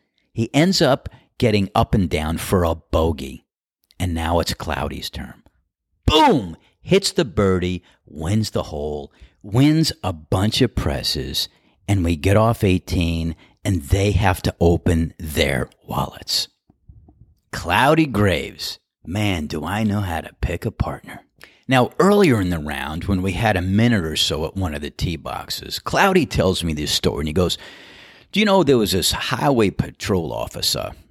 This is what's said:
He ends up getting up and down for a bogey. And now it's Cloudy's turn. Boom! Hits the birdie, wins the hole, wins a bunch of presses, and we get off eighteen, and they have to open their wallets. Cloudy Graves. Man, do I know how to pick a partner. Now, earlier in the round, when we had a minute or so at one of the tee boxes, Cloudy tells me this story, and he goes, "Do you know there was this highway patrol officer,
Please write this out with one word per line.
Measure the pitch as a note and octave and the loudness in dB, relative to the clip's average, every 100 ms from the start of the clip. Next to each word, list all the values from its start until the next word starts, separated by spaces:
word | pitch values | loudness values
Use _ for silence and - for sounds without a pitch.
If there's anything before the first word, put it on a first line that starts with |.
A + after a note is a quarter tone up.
| _ _ _ | _ _ _
He | A2+ A2+ | -6 0
ends | C#3 F#3 - | 2 2 4
up | D3 C#3 - - _ - | 2 2 -4 -18 _ -2
getting | A#2 G#2 F#2+ | 2 2 2
up | - A#2 G#2+ | 2 2 2
and | E2+ | 2
down | D#2+ D#2 E2 | 0 -2 -4
for | - F#2+ | 0 2
a | E2+ D#2+ | 2 -2
bogey. | _ E2+ E2 C#2+ C2 B1+ _ _ _ _ _ - | _ 0 0 -2 -8 -12 _ _ _ _ _ -6
And | F#2 | -4
now | E2 E2 E2+ | -2 0 0
it's | E2 | 0
Cloudy's | - - C2+ D2 - - | -6 -6 -4 -6 -8 -10
turn. | - - - _ _ _ _ _ _ - | -12 -14 -16 _ _ _ _ _ _ 0
Boom! | D#4+ D4+ D#3 F2+ - _ _ | 4 4 4 -2 -10 _ _
Hits | - F#3+ F#3+ | 0 0 2
the | - B2+ | -2 -2
birdie, | G#2+ G2 F#2 F2+ F2+ - _ _ | 2 2 2 0 -4 -8 _ _
wins | C#2+ D#2+ G#2+ G#2 | -8 0 0 0
the | F#2+ | -4
hole, | - D#2 D2+ D2 C#2+ _ - _ | -6 -6 -6 -6 -10 _ -20 _
wins | - A2+ D3 D#3+ D#3 - | -2 4 4 4 0 -2
a | F#2+ | -6
bunch | D#2+ D#2 F#2 G#2+ - | -6 -4 0 0 2
of | B2 - | 0 0
presses, | - D2 - - C3+ - - _ _ _ - | -2 -2 -4 -4 -4 -6 -6 _ _ _ -2
and | G2+ | 0
we | E2+ D#2+ | 2 0
get | G2 G2+ | 2 4
off | A2+ A2+ | 4 2
eighteen, | G2+ F#2 - F#2+ E2+ E2 E2 - _ _ - | 2 2 0 -2 0 0 -4 -6 _ _ -2
and | F2+ | -2
they | - G2 G#2 | 2 2 2
have | F#2 G2 F#2+ | 2 2 0
to | - - | -2 2
open | F2 E2+ - E2 E2 - | 2 4 2 0 0 -6
their | D#2+ D2 C#2+ C2+ - _ - | -6 -2 0 0 -4 _ -8
wallets. | C#2+ C#2 - - - - _ _ _ - - - _ - _ _ | -6 -6 -8 -6 -4 -4 _ _ _ -20 -20 -20 _ -20 _ _
Cloudy | - E2+ F#2+ C3+ D#3+ D3+ | -8 0 2 4 4 2
Graves. | G2+ G2+ D2+ - - - - _ _ | 2 2 0 -4 -10 -14 -14 _ _
Man, | - G2+ G#2 F2 D2+ | -8 -2 -2 -2 -4
do | D#2+ D#2+ | -6 -4
I | G#2 | -2
know | A2 G#2 | 0 0
how | F#2 E2 | -2 -6
to | D2+ - | -8 -6
pick | - F2 | -4 -4
a | A2+ | -6
partner. | - D#2 D2 - - - _ - _ - | -4 -6 -6 -14 -18 -20 _ -20 _ 0
Now, | C3 A#2+ - | 2 2 2
earlier | F#3 G#3 F3 A2+ | 2 4 4 4
in | F2+ | 0
the | E2+ | -2
round, | D2 C#2 C#2 D#2+ F2 | -4 -6 -6 -6 -2
when | F#2+ | -2
we | G2 | -2
had | F#2 A2+ F#2 | 0 0 0
a | |
minute | F2+ G2+ A#2+ G#2+ | 0 2 4 2
or | D#2+ D2+ | 0 -2
so | - D2+ - | -2 -2 -4
at | F#2+ | -4
one | F2+ D2 | -4 -4
of | |
the | D2 | -10
tee | - F#2+ D#2 | -4 -4 -4
boxes, | B1+ - - - - - | -8 -10 -10 -10 -10 -10
Cloudy | - D3 F#3+ F#3 C3 | -4 2 4 4 2
tells | C#3 F#2 F2 | 2 2 0
me | E2+ | -2
this | D2+ D2 | -4 -4
story, | - - A1 | -2 -2 -2
and | D#2 | -2
he | |
goes, | E2 F2+ - - - - - - - _ | 0 0 -2 -10 -20 -20 -20 -20 -20 _
"Do | G3 | 0
you | G#3+ | 2
know | F#3+ | 4
there | D3 B2 | 4 4
was | G2+ | 2
this | F#2 - | 0 -2
highway | - - C3 D3+ B2 G2+ | -4 -4 0 2 4 2
patrol | - - - - F#2 D2+ | 0 -6 -8 -2 -2 -2
officer, | A1 - - - B1 - - _ | -6 -8 -6 -4 -4 -6 -12 _